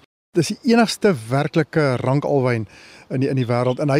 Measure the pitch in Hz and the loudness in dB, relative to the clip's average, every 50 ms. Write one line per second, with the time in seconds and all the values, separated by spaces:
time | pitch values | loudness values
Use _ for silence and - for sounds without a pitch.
0 | _ _ _ _ _ _ - 175 151 - - - - 247 226 233 226 - - - | _ _ _ _ _ _ -2 -2 -2 -2 -4 -4 0 2 4 4 2 2 0 0
1 | - 208 180 117 110 113 127 139 151 160 - 165 151 - - 165 147 139 123 113 | 0 0 0 0 -2 -4 -2 -2 -2 0 0 -2 -2 0 0 0 0 2 0 0
2 | - 127 135 147 143 - 147 139 127 127 120 113 107 - - - - - - - | 0 0 0 0 0 0 0 0 2 0 0 -2 -4 -8 -12 -20 -20 -20 -20 -20
3 | - - 139 123 131 - - 131 123 113 123 120 123 127 127 - 156 143 135 | -14 -8 -4 -4 -2 -2 -2 -2 -2 0 0 0 0 0 -2 -2 -2 0 0